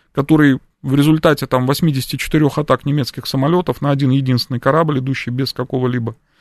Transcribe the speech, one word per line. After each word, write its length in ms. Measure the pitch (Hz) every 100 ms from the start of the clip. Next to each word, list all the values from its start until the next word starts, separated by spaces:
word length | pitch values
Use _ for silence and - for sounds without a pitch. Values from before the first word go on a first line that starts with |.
| _
который 480 | - 139 156 147 131 - _
в 120 | 139
результате 520 | 135 143 156 165 147 135
там 200 | 131 127
восьмидесяти 500 | 143 165 135 - 135
четырёх 420 | - 156 151 -
атак 260 | 147 131
немецких 420 | 143 147 120 - -
самолётов 540 | 135 139 180 180 123
на 100 | 143
один 200 | 139 139
единственный 500 | 135 131 127 - 123
корабль, 380 | - 151 165 135
идущий 320 | 131 131 -
без 220 | 123 131
какого-либо 640 | - 127 131 127 123 117 117 _ _